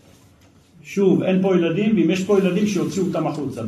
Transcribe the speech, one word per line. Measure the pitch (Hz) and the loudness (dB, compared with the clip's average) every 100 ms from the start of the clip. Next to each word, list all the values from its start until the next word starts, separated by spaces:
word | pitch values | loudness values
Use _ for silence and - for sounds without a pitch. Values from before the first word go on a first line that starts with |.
| _ - _ _ _ _ _ - | _ -20 _ _ _ _ _ -20
שוב, | - - 196 165 | -10 0 2 2
אין | 190 185 | 2 0
פה | 196 180 | 2 2
ילדים, | 165 160 214 202 | 2 0 0 2
ואם | 165 | 2
יש | 185 | 0
פה | - 196 | 2 2
ילדים, | 185 180 208 | 2 0 0
שיוציאו | 180 151 190 170 | -2 -4 -2 -4
אותם | 160 156 | -2 -4
החוצה, | 151 135 - | -4 -8 -6